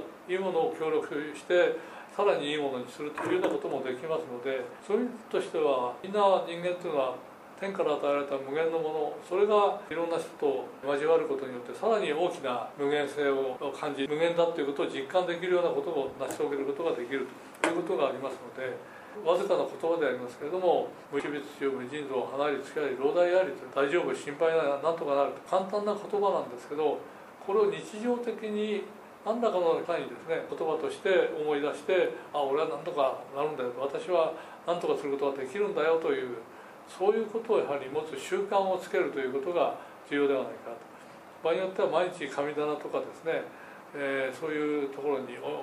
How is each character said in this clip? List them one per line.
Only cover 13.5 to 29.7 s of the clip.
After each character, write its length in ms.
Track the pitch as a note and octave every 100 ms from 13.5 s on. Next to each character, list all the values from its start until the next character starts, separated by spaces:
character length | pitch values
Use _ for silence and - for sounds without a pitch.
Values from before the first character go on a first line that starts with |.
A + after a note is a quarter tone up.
| B2+ C#3+ C#3
感 180 | D3+
じ、 140 | C#3 C#3
無 80 | D3+
限 220 | E3+ E3+
だ 100 | E3+
と 140 | E3
い 20 |
う 40 | C#3+
こ 40 |
と 120 | D3
を 20 | D#3+
実 160 | C3+
感 240 | C3 F#3 F3
で 80 | E3+
き 100 | F3+
る 80 | F3
よ 40 |
う 40 | E3+
な 40 |
こ 100 | C#3
と 80 | D#3
を 200 | D3+ C3 -
成 160 | C3
し 60 | -
遂 120 | D3
げ 40 | C#3
る 20 | C#3
こ 60 |
と 120 | C#3+ E3
が 100 | B2
で 80 |
き 80 | A#2+
る 160 | C3+ B2 - - -
と 60 | E3
い 60 |
う 100 | E3+
こ 0 |
と 140 | - F3
が 100 | C3+
あ 40 |
り 40 | B2
ま 120 | C3+
す 80 | B2
の 80 | B2 C3
で、 160 | C3 A#2 - - -
わ 240 | - D#3+ F3+
ず 80 | G3
か 80 |
な 80 | D#3+
言 80 | C#3 -
葉 180 | E3 E3
で 60 | C#3
あ 20 |
り 80 | B2
ま 100 | B2
す 120 | -
け 60 | D3
れ 40 |
ど 80 | F#3
も、 320 | F3+ D#3 - - -
「無 80 | C#3+
機 60 | D3+
物 100 | D3
中 320 | C3+ - C#3
無 180 | B2+ B2
尽 220 | D3+ C#3
蔵、 160 | B2+ A2
花 120 | C3+ D3
あ 40 |
り 80 | C#3
月 240 | - D#3
あ 80 | C#3+
り 80 | B2
老 160 | C#3
大 80 | F3
あ 220 | F3 F#3
り」 100 | F#3
と、 80 | C3+ -
「大 160 | C#3 C#3+
丈 140 | E3+
夫、 80 | C#3+
心 240 | B2 D3 C#3+
配 80 | E3 D#3+
な 0 |
い、 80 | C#3+ C#3
な 80 | D#3
ん 80 | E3
と 80 | C#3+
か 80 |
な 120 | C#3 C#3
る」 120 | - -
と、 80 |
簡 80 | F#3+ F#3+
単 160 | G#3 G#3
な 80 |
言 80 | G3+ - G3+
葉 120 | G3+
な 80 | E3
ん 80 | B2
で 80 | A#2+
す 100 | -
け 60 |
ど、 240 | D3 D3 B2+ - - - - -
こ 80 |
れ 60 | G#3
を 100 | G3+
日 320 | D#3+ - G#3+
常 160 | A#3+ A#3+
的 160 | A#3 -
に 400 | A3 G#3 G#3+ G#3 - - - -
何 160 | G#3 A#3+
ら 120 | A3+
か 80 | F3+
の 200 | E3+